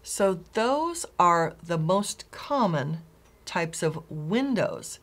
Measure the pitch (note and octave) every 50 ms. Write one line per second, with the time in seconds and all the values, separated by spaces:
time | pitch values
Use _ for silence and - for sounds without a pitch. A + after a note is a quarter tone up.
0 | _ - - - G3+ G3 F#3+ - - - - A3 A3+ B3 C4+ D4 D#4+ E4+ E4+ E4
1 | - - _ - F3+ F3 E3+ E3+ E3 D#3 - - - E3 E3+ D#3+ D#3 D#3+ F#3 G3+
2 | G3+ - - - - _ - - - - C#4+ C#4 A#3 F#3+ D#3+ C#3+ B2+ D3+ D#3+ D#3+
3 | - - - _ _ - _ _ _ - - F3+ E3+ E3 E3 - F3 D#3+ D#3 -
4 | - - - D#3 D3+ D#3 G3+ B3 C4+ C#4 B3+ F3+ D3 - F2 B1+ - - - -